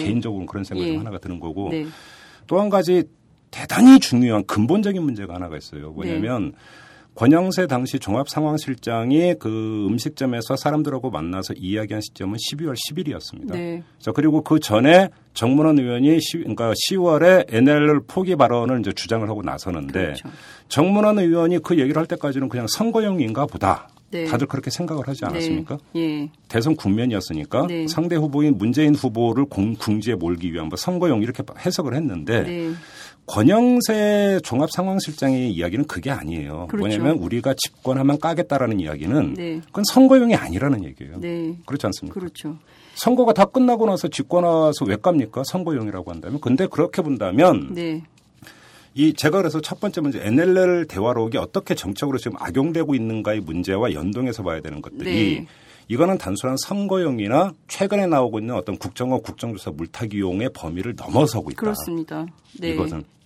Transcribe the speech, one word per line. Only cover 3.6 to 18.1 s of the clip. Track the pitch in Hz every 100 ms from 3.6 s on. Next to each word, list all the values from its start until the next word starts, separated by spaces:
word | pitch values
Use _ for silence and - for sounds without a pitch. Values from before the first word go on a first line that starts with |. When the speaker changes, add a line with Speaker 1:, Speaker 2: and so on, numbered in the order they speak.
| - - 254 262
Speaker 1:
중요한 | - 123 123 107 92
근본적인 | - 117 196 202 185
문제가 | 151 107 92 90
하나가 | 87 76
있어요. | - 76 76
뭐냐면 | 78 80 80 110 123 90
Speaker 2:
네. | - - - - - _ -
Speaker 1:
권영세 | 120 165 185 185 175
당시 | 127 127 131
종합상황실장이 | 98 113 143 151 151 151 131 123 117 117 117 151 175 170
그 | 110 110 110 107 98
음식점에서 | 117 151 - 131 120 110 135
사람들하고 | 147 151 147 131 127
만나서 | 78 82 95 92 95
이야기한 | 92 107 104 107
시점은 | 107 - 98 113
십이월 | - 147 160 120
십 | - 156
일이었습니다. | 160 92 - - 247 180
Speaker 2:
네. | 170 170 165 _
Speaker 1:
자, | -
그리고 | - 156 151
그 | - 156
전에 | - 131 135 180 190 _ _
정문원 | - 117 135 160 147
의원이 | 123 123 143 160
시-, | 151 170
그러니까 | 139 104 117 107
시월에 | - 190 175 151 170 185 -
엔엘엘 | 113 135 147 151 143
포기 | -